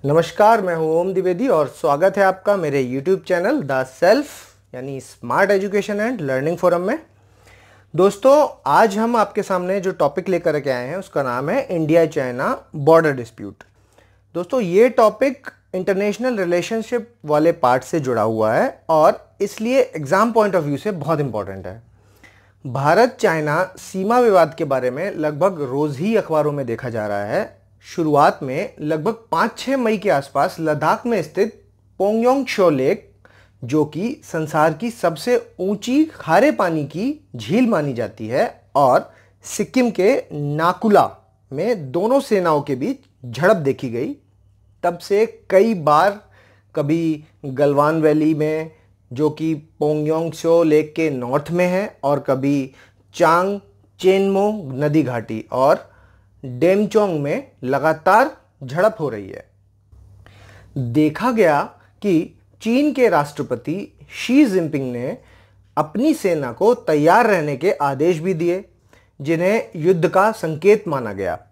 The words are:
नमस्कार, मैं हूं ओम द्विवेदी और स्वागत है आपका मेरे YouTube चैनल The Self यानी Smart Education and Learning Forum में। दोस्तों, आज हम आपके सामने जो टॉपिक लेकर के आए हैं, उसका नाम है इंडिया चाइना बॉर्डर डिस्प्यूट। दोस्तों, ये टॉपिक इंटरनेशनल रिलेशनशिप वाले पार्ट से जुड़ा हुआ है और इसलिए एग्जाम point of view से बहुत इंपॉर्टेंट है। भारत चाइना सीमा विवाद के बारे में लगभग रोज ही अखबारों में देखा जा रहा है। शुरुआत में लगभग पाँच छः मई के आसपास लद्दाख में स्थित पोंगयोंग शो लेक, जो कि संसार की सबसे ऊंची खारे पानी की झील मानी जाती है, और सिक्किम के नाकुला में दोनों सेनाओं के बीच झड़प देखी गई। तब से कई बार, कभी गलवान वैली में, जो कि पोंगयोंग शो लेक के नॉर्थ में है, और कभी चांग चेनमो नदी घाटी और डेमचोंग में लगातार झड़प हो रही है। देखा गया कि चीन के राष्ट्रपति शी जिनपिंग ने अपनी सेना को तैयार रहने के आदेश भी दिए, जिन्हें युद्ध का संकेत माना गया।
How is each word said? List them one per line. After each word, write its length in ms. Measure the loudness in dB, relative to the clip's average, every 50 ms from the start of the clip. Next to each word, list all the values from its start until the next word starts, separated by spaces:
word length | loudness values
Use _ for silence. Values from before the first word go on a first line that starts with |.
| 0
नमस्कार, 580 | 2 2 2 2 0 0 4 4 6 6 4
मैं 140 | 2 -2 -4
हूं 140 | -2 -2 0
ओम 200 | 0 0 0 0
द्विवेदी 360 | -2 -2 0 -2 -2 -2 0 0
और 200 | 2 2 0 -2
स्वागत 460 | -4 -4 0 0 2 4 2 2 2 4
है 60 | 2
आपका 320 | 2 2 0 0 -2 0 0
मेरे 260 | 0 -2 -2 -2 -2
YouTube 420 | -2 -4 -6 -2 -2 -2 -2 0 -2
चैनल 340 | -2 0 0 0 -2 -2
The 220 | -2 -2 -2 -2 -4 -4 -4
Self 380 | 0 4 4 4 4 0 -6 -12 -20 -20 -20 _ _ _ _ -14
यानी 240 | -12 -12 -10 -12 -12
Smart 500 | -14 -16 -20 _ -6 -2 0 2 2 2
Education 480 | 2 0 0 -2 -4 -4 -4 -4 -4 -4
and 220 | -4 -4 -4 -6
Learning 360 | -4 -4 -4 -2 -2 -2 -4 0
Forum 220 | 0 0 0 0
में। 200 | -2 -4 -4 -6 -8 _ _ _ _ _ _ _ _ _ -20 _ _ _ _ _ _ _ 0
दोस्तों, 540 | 2 2 2 2 2 4 6 6 6 4 2 -2 _ _
आज 320 | 2 4 4 4 4 2 -2
हम 180 | -2 0 0
आपके 280 | 0 0 0 -2 -6 -4
सामने 360 | -2 -4 -4 -2 -2 -4 -2
जो 120 | -2 -4
टॉपिक 380 | -2 0 0 0 0 -2 -4 -2
लेकर 300 | -2 0 0 0 -2 -2
के 100 | -2 -2
आए 180 | -4 -4 -4 -6
हैं, 100 | -8 -10
उसका 260 | -12 -6 -4 -4 -2
नाम 260 | -2 -2 -4 -2 -2
है 160 | -2 -2 -2
इंडिया 400 | -4 -4 -4 0 4 4 4 4
चाइना 600 | 4 0 -4 -4 -4 -4 -4 -4 -4 -4 -6 -8 _ -10
बॉर्डर 380 | -2 4 6 6 6 6 4 -2
डिस्प्यूट। 500 | -2 -8 -12 _ -16 -16 -16 -16 _ -20 _ _ _ _ _ _ _ _ _ _ _ _ _ _
दोस्तों, 260 | -8 -6 -2 -2 -2
ये 280 | -2 2 4 4 4 6
टॉपिक 600 | 6 4 4 4 4 2 -2 -2 -2 -4 _ -20 _ _ _ _ -8
इंटरनेशनल 640 | -6 -2 -2 -2 0 0 -2 -2 -2 -4 -4 -2 -2
रिलेशनशिप 760 | -2 0 0 -2 -2 -2 -6 -6 -6 -4 -6 -6 -6 -8 _ _ -4
वाले 260 | 0 0 2 4 2
पार्ट 320 | 2 2 2 2 2 2 -2
से 160 | -4 -4 -4
जुड़ा 220 | -2 -2 0 0
हुआ 320 | 0 0 0 0 0 2 2
है 300 | 2 0 -2 -4 -10 _ 0
और 460 | 2 4 4 4 2 0 -8 _ _ _
इसलिए 400 | -6 -6 -6 -6 -4 0 2 2 2 0 -2
एग्जाम 380 | -10 -4 0 2 2 2 2 2
point 220 | 2 2 2 2
of 100 | 0 -2
view 120 | -2 -4 -4
से 140 | -4 -6
बहुत 280 | -6 -6 -4 -2 -2 -2
इंपॉर्टेंट 460 | -2 -4 -4 -6 -8 -8 -10 -12 -12 -14
है। 140 | -14 -16 -20 _ _ _ _ _ _ _ -20 -20 _ _ _ _ _ _ _
भारत 520 | -10 -6 -2 2 2 4 4 4 2 2 0
चाइना 440 | 0 0 0 0 -2 0 0 0 -2 -4 -6 -18
सीमा 420 | -20 -10 -8 -6 -2 0 2 2
विवाद 360 | 4 4 6 6 4 4 0 -6
के 60 | -4
बारे 260 | -2 -2 -2 -2 -2
में 200 | -4 -4 -6 -6
लगभग 500 | -6 -4 -4 -4 -2 0 0 -2 0 -2
रोज 360 | -6 -4 -2 -2 -2 -2 -4 -4
ही 180 | -4 0 0
अखबारों 360 | -2 -2 0 -2 0 0 -2
में 140 | -2 -4 -6
देखा 240 | -6 -6 -8 -8 -8
जा 180 | -6 -6 -6 -4
रहा 180 | -4 -6 -4
है। 380 | -4 -4 -4 -4 -6 -12 _ _ _ _ _ _ -14
शुरुआत 520 | -6 -4 -2 0 4 4 4 4 2 0 -8
में 300 | -8 -6 -6 -8 -8 -10 -10
लगभग 320 | -6 -4 -4 -2 -2 -4 -6 -6 -8 _
पाँच 260 | -2 -2 -2 -2 -4 -8
छः 200 | -6 -4 -4 -2
मई 200 | 0 -2 -2 -2
के 120 | 0 0
आसपास 460 | 0 0 -2 -4 -2 -2 -2 -2 -2 -4
लद्दाख 460 | -4 -2 -2 0 0 0 -2 -2 -2
में 160 | -4 -4 -4 -4
स्थित 420 | -6 -2 -2 -2 -2 -4 -16 _ _ _ _ _ _ _ _
पोंगयोंग 460 | -2 0 0 2 2 2 2 0 -2
शो 240 | -4 0 2 2 2
लेक, 420 | 4 2 0 0 0 -2 -6 -20 _ _ _ -20 _ _ _ _ _ _ -8
जो 200 | -2 0 0 0
कि 360 | 0 -4 -6 -6 -6 -6 -8 -14
संसार 500 | -10 -8 -6 -6 -2 0 2 2 2 2
की 180 | -2 -6 -8
सबसे 440 | -8 -2 -2 -2 -2 -2 -2 0 0 0 -2 -6 _ -8
ऊंची 440 | -4 -4 -4 -4 -4 -2 0 0 0
खारे 460 | 0 -2 -14 -2 2 4 4 4 4
पानी 340 | 2 0 -2 -2 -2 -2 -4
की 440 | -6 -6 -6 -6 -6 -6 -8 _ _ -16
झील 320 | -16 -6 -2 2 2 2 2
मानी 260 | 2 0 0 -2 -4
जाती 340 | -4 -6 -8 -8 -10 -10 -4
है, 360 | -2 -2 -2 -2 -4 _ _ _ _
और 360 | 2 4 4 4 2 0 -2 _ _ _ _ _ _ _
सिक्किम 460 | -14 -6 -6 -6 -2 0 0 0 0
के 240 | 0 2 2 2 2 0 -2 _ -10
नाकुला 760 | -8 -6 -4 -4 0 0 0 0 0 0 4 4 4 4 4 -2 -14 _ _ _ _ _ _
में 400 | -8 -6 -4 -4 -4 -4 -6 -6
दोनों 280 | -4 -2 0 2 0 0
सेनाओं 420 | 0 0 -2 0 2 2 0 0
के 140 | -2 -4 -6
बीच 220 | -4 -4 -6 -6 -8 _ _ _ _ -16
झड़प 320 | -12 -8 0 2 2 2 2
देखी 320 | 2 -2 -4 -4 -6 -8
गई। 260 | -6 -6 -6 -6 -8 -12 _ _ _ _ _ _ _ _ _ _ _ _ -4
तब 140 | -4 -4 -4
से 480 | -6 -2 0 0 0 0 -2 -14 _ _
कई 240 | 4 4 4 4 0
बार, 460 | 0 2 4 4 6 4 2 0 -4 _ _ _ _ _ _ _ _ _ _ _
कभी 480 | -4 -2 0 0 0 0 -2 -4 -4 -8 _ _ _ -12
गलवान 560 | -10 -2 0 0 2 4 4 2 2 2 2
वैली 320 | 2 2 2 2 2 0 0
में, 380 | 0 0 -2 -2 -4 -6 -8 -14 _ _ _ _ _ _ _
जो 180 | -6 -2 -2 -2
कि 240 | -2 -2 -4 -4 -4 -6 -8 _ _ _
पोंगयोंग 520 | -2 -2 -2 -2 -2 -2 -2 -2 -2 -6
शो 300 | -8 -4 0 2 4 4 4
लेक 320 | 4 4 4 2 0 -4
के 140 | -2 -2 -2
नॉर्थ 420 | -2 -4 -6 -2 -2 -2 -2 -2
में 160 | -2 0 0 2
है, 300 | 0 -2 -4 -4 -10 _ -2
और 160 | -2 -2 -2
कभी 520 | 0 -2 -2 0 0 0 0 0 -2 -6 _ _ -20 _ _ _ _ _ _
चांग 440 | 0 2 4 4 4 2 0 -4 -6 -10 _ _ _ _ _ _ _
चेनमो 520 | 2 2 4 4 2 2 2 0 0 0 -2 -4 -8 -10 -6
नदी 300 | -4 -2 0 2 2 0
घाटी 420 | 0 -4 -8 -8 -8 -10 -10 -8 -6
और 400 | -2 0 2 2 2 2 -2 -16 _ _ _ _ _ _ _ _ _ _ -14
डेमचोंग 760 | -14 -4 0 2 2 2 2 0 0 2 0 0 2 -2 -4
में 320 | -2 -4 -4 -6 -6 -12 _ _ -6
लगातार 720 | -4 -2 0 0 0 0 0 2 4 4 4 4 2 -2 _ _ _ _ _ -14
झड़प 320 | -8 -2 0 0 0 0 -2
हो 100 | -8 -6
रही 200 | -6 -8 -12 -12
है। 160 | -14 -16 -18 _ _ _ _ _ _ _ _ _ -20 -20 -20 -20 -20 -20 -20 -20 -20 -20 -20 -20 -20 -20 -20 -12 -8 -8
देखा 540 | -6 -2 0 2 2 2 0 -2 -4 -2
गया 300 | 2 2 2 4 4 2 -2 -4 -10 _ _ _ _ _
कि 380 | -2 0 0 0 0 -2 _ _ _ _ _ _
चीन 300 | -4 -2 0 2 0 0 2
के 140 | 2 2 4
राष्ट्रपति 880 | 4 2 0 -2 -6 -8 -6 -6 -6 -8 -6 -8 -8 -8 -8 -12 _ _ -20 -20 -14 -12
शी 280 | -4 2 4 4 4
जिनपिंग 460 | 4 4 0 -2 0 -4 -4 -6 -4
ने 260 | -6 -6 -6 -8 -8 -10 _ _ -20 _ _ _ _ _ _ _ _ -4
अपनी 360 | -4 -2 -2 -2 0 0 0
सेना 380 | 0 0 -2 0 0 -2 -6
को 220 | -4 0 2 2 2
तैयार 540 | 2 0 0 0 2 4 6 6 6 6 4
रहने 300 | 2 2 0 -4 -4 -2
के 140 | -2 -2
आदेश 480 | 0 0 -2 -2 0 0 0 0 0 0
भी 140 | -2 -4 -4
दिए, 300 | -2 -2 -2 -2 -4 -6 _ _ _ _ _ _ _ _ _ _ _
जिन्हें 480 | -4 -2 -2 0 2 2 0 0 -2 -4 -10
युद्ध 340 | -2 0 2 2 2 2 2
का 220 | 2 2 2 2
संकेत 560 | 0 -2 -6 -6 -6 0 4 4 4 4 2 -4
माना 260 | -4 -4 -4 -6 -6
गया। 220 | -4 -4 -4 -4 -6 -10 _